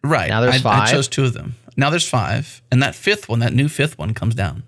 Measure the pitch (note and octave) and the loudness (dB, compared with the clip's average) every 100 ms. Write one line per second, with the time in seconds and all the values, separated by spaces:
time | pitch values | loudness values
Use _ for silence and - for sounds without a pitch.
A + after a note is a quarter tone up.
0 | C#3 D3+ E2 A2 B2 B2+ A#2+ G2+ G#2+ C#3 | 0 0 0 2 2 2 2 2 4 2
1 | C3+ - C3 - - - - - C#3 E3 | 0 0 0 -2 -10 -14 -10 -2 0 0
2 | - B2 E2 A2+ D3+ - _ B2 C#3 - | 0 0 0 -2 -4 -12 _ 2 2 0
3 | - G4+ - A#2 A#2 B2 D3 - D3 - | -2 -2 0 0 2 2 0 0 -4 -2
4 | D#2 A2+ G#2+ A2+ F#2+ C2 | -6 -2 -2 0 -2 -4